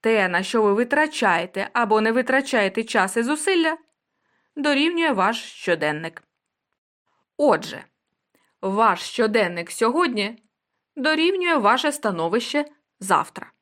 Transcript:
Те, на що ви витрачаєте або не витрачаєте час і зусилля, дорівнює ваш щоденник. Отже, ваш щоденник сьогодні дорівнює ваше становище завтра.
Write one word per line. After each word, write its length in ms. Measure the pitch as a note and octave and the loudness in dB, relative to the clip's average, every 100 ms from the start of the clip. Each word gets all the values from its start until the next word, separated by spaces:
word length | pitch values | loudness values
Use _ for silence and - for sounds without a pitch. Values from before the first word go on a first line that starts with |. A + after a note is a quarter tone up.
Те, 260 | A3+ A3 F#3 | 2 2 2
на 160 | F3 | 0
що 180 | F#3+ A#3 | 0 2
ви 120 | G#3+ | 2
витрачаєте 960 | G3+ A#3+ C#4+ D#4 - G3+ E3+ F3 - G3 | 2 2 2 0 0 2 2 -2 -8 -4
або 280 | - A3+ G#3+ | -2 2 2
не 100 | A3 | 4
витрачаєте 720 | A#3 B3 C4 C4+ A#3+ G3 F#3+ | 0 2 0 2 0 0 -2
час 340 | A3+ A3 F#3+ A#3 | -2 0 0 -2
і 60 | |
зусилля, 540 | A#3 D4+ G4 F#4 D#4+ D#4+ _ _ _ _ _ _ _ - | -2 -2 0 0 0 -2 _ _ _ _ _ _ _ -4
дорівнює 540 | D4 C#4 D#4 E4+ E4 | 0 2 0 0 0
ваш 320 | G#3+ F#3+ A#3+ | 2 0 -2
щоденник. 800 | - - - E3+ D3+ D3+ D#3+ D#3+ _ _ _ _ _ _ _ _ _ _ _ - | -10 -10 -2 0 0 -4 -8 -14 _ _ _ _ _ _ _ _ _ _ _ 0
Отже, 460 | D4 E3 - - - _ _ _ _ _ _ _ | 2 2 -2 -14 -16 _ _ _ _ _ _ _
ваш 400 | F#3+ G3 A3+ F3 | -6 0 2 0
щоденник 720 | - - A3 A3 F#3 F3 E3+ | -6 -2 0 2 0 -2 -10
сьогодні 720 | - A3+ C#4+ F4 A3 G3+ A#3 _ _ _ _ _ - | -2 0 2 0 -2 -4 -8 _ _ _ _ _ -4
дорівнює 600 | C#4 D#4 E4 G4 F4 D#4 | -2 2 2 0 0 2
ваше 340 | G3+ B3+ D4+ | 2 2 0
становище 760 | C#4+ G#3+ F3 E3 G#3+ A#3 C#4+ D4 _ _ _ | -2 -4 -2 -2 -2 -2 -4 -4 _ _ _
завтра. 520 | F#3+ F3 - - - _ | 0 0 0 -10 -18 _